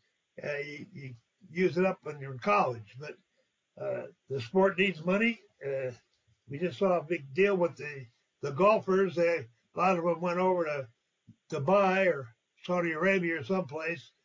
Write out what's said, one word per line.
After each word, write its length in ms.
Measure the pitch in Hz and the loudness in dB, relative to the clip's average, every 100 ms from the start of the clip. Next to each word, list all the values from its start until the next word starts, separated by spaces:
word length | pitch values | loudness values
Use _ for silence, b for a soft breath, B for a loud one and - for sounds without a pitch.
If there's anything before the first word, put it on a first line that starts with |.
| _ _ _ - | _ _ _ -12
uh, 160 | 147 143 | -8 -6
you, 280 | 147 147 - | -8 -12 -16
you 220 | 139 135 117 _ _ 190 | -16 -16 -16 _ _ -10
use 280 | 170 180 160 | 0 0 2
it 80 | 190 | 0
up 120 | 185 | 0
when 180 | 151 143 | -8 -12
you're 120 | 135 | -10
in 60 | 127 | -6
college. 580 | 202 208 147 113 107 123 | 0 2 2 -4 -12 -16
But, 160 | 147 - _ _ _ _ _ - | -16 -16 _ _ _ _ _ -10
uh, 200 | 135 - - - - | -8 -8 -10 -16 -10
the 120 | 135 | -8
sport 380 | 117 190 190 170 | -2 4 4 4
needs 260 | 202 160 | 0 0
money. 360 | 170 202 233 226 _ - | -2 0 0 -2 _ -12
Uh, 280 | 139 135 127 113 _ _ _ _ - | -6 -4 -6 -10 _ _ _ _ -14
we 100 | 143 | -6
just 200 | 175 127 | -4 0
saw 200 | 190 175 | 2 2
a 40 | |
big 300 | 151 170 139 | 0 -6 -4
deal 240 | 143 202 190 | 2 2 4
with 200 | 170 - | 0 -2
the, 300 | 147 139 120 _ _ _ | -12 -12 -16 _ _ _
the 80 | 143 | -6
golfers. 640 | 139 202 220 185 190 190 | 4 4 4 4 2 2
They, 320 | 151 170 165 117 _ _ | 2 2 2 -4 _ _
a 40 | 156 | 0
lot 180 | 185 175 | 2 2
of 80 | |
them 160 | 175 165 | 2 0
went 180 | 175 180 | -2 0
over 260 | 185 180 | 2 2
to 240 | 156 143 120 _ _ _ _ - - | 0 -4 -8 _ _ _ _ -20 -8
Dubai 560 | 151 135 202 190 185 185 | -4 2 4 4 4 2
or 220 | 143 117 _ _ _ | 0 -4 _ _ _
Saudi 280 | - 180 170 | -4 -2 0
Arabia 460 | 156 190 196 170 165 | 0 2 2 0 -4
or 60 | |
someplace 680 | 120 190 135 156 160 170 - _ | -2 -2 -4 -6 -6 -8 -12 _